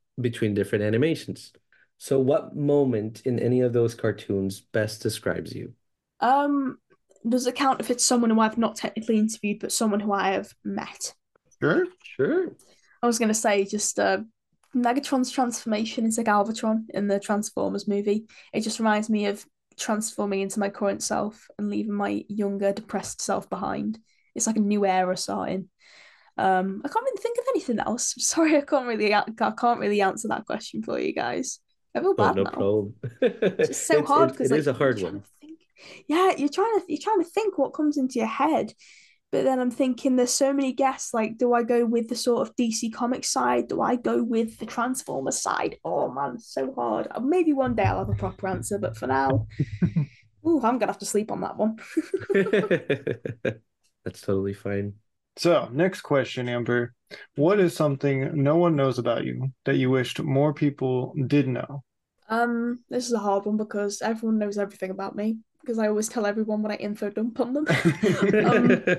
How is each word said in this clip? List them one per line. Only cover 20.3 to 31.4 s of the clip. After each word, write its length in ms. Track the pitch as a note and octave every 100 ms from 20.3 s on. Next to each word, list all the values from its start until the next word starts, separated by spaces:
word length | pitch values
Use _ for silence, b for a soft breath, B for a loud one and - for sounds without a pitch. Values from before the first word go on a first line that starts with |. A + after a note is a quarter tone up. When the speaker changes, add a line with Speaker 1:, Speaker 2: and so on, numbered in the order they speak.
| G3
Speaker 2:
into 180 | G3 G#3+
my 80 | G3+
current 320 | - G3+ G#3
self 460 | - - G#3+ - - -
and 100 | G#3
leaving 220 | G#3 G#3+
my 300 | G3+ G3+ G#3 -
younger, 440 | G#3 G3+ G3 G3
depressed 480 | G3 - G3 - -
self 300 | - G3 -
behind. 480 | F3+ G3+ - G#3 A3 _ _ _
It's 120 | - A3
like 100 | A3
a 40 |
new 260 | G3+ G#3 G3
era 300 | F#3 F#3 F#3
starting. 520 | - G3 - F#3+ F#3+ _ b b b b b -
Um, 440 | F#3+ F#3 F#3+ G3
I 40 | C#4+
can't 160 | A4+
really 160 | C5 A4
think 160 | A#4 A#4+
of 60 | B4
anything 300 | A4+ - A3
else. 340 | - A#3+ - -
<laughs> 0 |
Sorry, 380 | - - D#4+ D4
I 40 |
can't 240 | C#4+ C#4+ B3
really 260 | A3 G#3
a-, 120 | G#3 - A3
I 100 | A3 A3
can't 220 | A#3+ A#3+
really 220 | G3+ G3+
answer 260 | F#3+ - A3
that 180 | - -
question 360 | A3 - A3
for 160 | G#3+ -
you 120 | -
guys. 460 | - A#2+ -